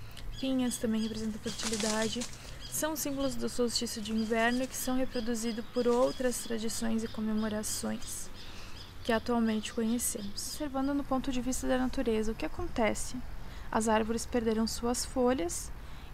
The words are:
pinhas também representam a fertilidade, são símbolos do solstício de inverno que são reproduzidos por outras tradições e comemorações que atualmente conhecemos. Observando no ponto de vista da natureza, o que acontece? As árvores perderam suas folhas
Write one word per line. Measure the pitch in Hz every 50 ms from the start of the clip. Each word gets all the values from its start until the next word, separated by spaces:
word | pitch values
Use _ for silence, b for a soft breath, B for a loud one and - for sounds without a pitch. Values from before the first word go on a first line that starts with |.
| B B B B B B B -
pinhas | - 269 262 262 254 247 233 -
também | - 226 220 220
representam | 220 220 220 220 220 220 208
a | 220 - 233
fertilidade, | 208 - - 226 220 214 208 220 214 220 220 226 214 240 240 - B B B B B B B -
são | - - - 311 320
símbolos | 294 - 294 277 269 277 269 247
do | 233 233 233
solstício | - - 247 233 220 - 240 226 - 240
de | 208 208 220
inverno | 220 226 214 233 226 226 233 240 247 262 262
que | -
são | - - - 254
reproduzidos | 254 262 254 - 247 226 233 247 220 220 233 226 220 226 - -
por | 247 240
outras | 240 240 240 254 277 277 - 254 254 233 -
tradições | - - 233 226 214 226 - - 233 226 226 226 220
e | 226
comemorações | - - 214 214 214 214 220 220 208 214 214 - - - - 214 214 220 - - - - - - - B B B B B B B B B B B B - -
que | -
atualmente | 233 220 220 - 240 233 226 226 220 214 208 - -
conhecemos. | - 226 220 233 247 233 - - - 208 202 202 - - - -
Observando | - 302 294 254 269 269 277 285
no | 285 277
ponto | - 262 262 247 -
de | 254 247
vista | 240 254 254 - - 262
da | 254 254
natureza, | 254 254 - 277 269 240 220 214 214 214
o | 220
que | - -
acontece? | 311 - - 359 339 - - 226 208 220 - - - - 254 - - - B B B B B B B
As | B 226 220 226
árvores | 220 214 220 214 226 226 -
perderam | - - 247 226 226 220 214 226
suas | 220 - - - 233 247 - -
folhas | - - 269 247 247 254 269 339 349 - - - - - B B B B B B B